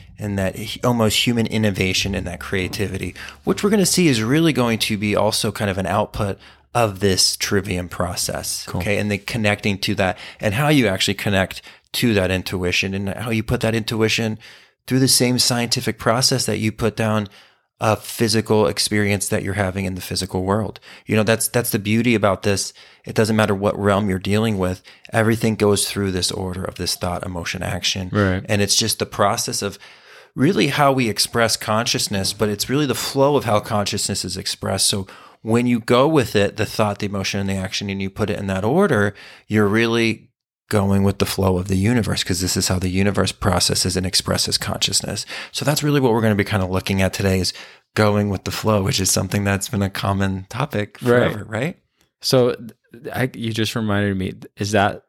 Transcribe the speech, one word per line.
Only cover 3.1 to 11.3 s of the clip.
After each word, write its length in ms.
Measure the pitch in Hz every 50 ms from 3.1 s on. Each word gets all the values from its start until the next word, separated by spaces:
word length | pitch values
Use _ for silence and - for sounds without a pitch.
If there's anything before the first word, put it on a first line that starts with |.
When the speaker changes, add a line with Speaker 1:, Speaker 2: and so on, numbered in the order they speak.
| - - - - - - -
Speaker 1:
which 200 | - 196 - -
we're 60 | 202
gonna 160 | 220 208 180
see 220 | - - 180 180 156
is 160 | 127 110 110
really 300 | 113 139 160 165 165 127
going 260 | 123 123 117 113 110
to 180 | - - 110 98
be 180 | 107 104 101
also 360 | 92 101 107 110 - - 107
kind 180 | - - 110 101
of 80 | 90 98
an 80 | 95
output 520 | 85 95 107 101 - - - 107 98 - - - - - _ _ _ -
of 260 | 123 117 107 95 95
this 360 | 101 98 92 90 - - - -
trivium 500 | - - 101 98 92 107 92 90 90 87
process, 760 | - - 90 90 87 - - - - 76 - - - - - -
Speaker 2:
Cool. 140 | - 92
Speaker 1:
okay, 160 | 90 107 101 101
and 120 | 104 104
then 80 | 101 95
connecting 580 | - - - 117 107 104 104 - - 107 98 95
to 160 | - - 101
that 220 | 95 98 90 90 - - - - -
and 140 | - 110 101
how 140 | 123 151 147
you 180 | 160 143 117 98
actually 260 | 95 92 - 104 98
connect 480 | - - 110